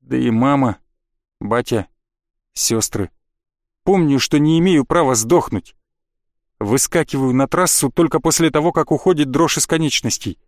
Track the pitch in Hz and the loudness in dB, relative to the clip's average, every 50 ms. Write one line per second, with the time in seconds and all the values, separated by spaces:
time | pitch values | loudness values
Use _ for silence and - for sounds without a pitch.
0 | _ - 131 127 127 123 113 113 123 135 143 139 135 123 98 - _ _ _ _ | _ -4 -4 -2 0 0 2 2 2 2 2 2 0 0 -2 -6 _ _ _ _
1 | _ _ _ _ _ _ _ _ - 101 110 120 120 - - 113 92 _ _ _ | _ _ _ _ _ _ _ _ -6 -2 -2 -2 -2 -2 -4 -4 -4 _ _ _
2 | _ _ _ _ _ _ _ _ _ _ _ - - - 117 113 107 - - 113 | _ _ _ _ _ _ _ _ _ _ _ -6 -4 -2 -2 -2 -2 -4 -4 -6
3 | 101 87 _ _ _ _ _ _ _ _ _ _ _ _ _ _ _ - 196 190 | -6 -6 _ _ _ _ _ _ _ _ _ _ _ _ _ _ _ 0 2 2
4 | 170 151 139 135 - - - 147 147 151 160 165 170 190 185 151 131 - 160 175 | 2 2 2 0 0 0 0 2 2 2 2 2 2 2 2 2 2 2 0 0
5 | 165 135 131 110 110 113 165 175 - - - - - - _ _ _ _ _ _ | 2 2 0 0 0 2 2 2 2 0 -6 -6 -8 -8 _ _ _ _ _ _
6 | _ _ _ _ _ _ _ _ _ _ _ _ 110 101 113 135 - - - 175 | _ _ _ _ _ _ _ _ _ _ _ _ -4 -2 0 0 0 0 -2 -2
7 | 156 - - 139 135 131 123 131 139 135 - - 185 165 - - - 139 - - | -2 -2 -2 -2 0 0 2 0 0 0 0 0 0 0 0 0 -2 -2 0 0
8 | 170 156 - 160 127 165 151 - 165 160 127 151 151 175 - 170 151 - 160 143 | 0 0 0 -2 -2 0 0 2 0 0 0 0 0 0 0 -2 -2 0 -2 0
9 | - 185 185 151 147 135 127 - 165 151 - - - - - 160 160 147 - - | 2 0 2 2 0 -2 0 0 0 0 0 -2 -2 -2 -2 -2 -2 -2 -2 -2
10 | - 117 - - - - 160 _ _ | -4 -4 -6 -6 -8 -10 -12 _ _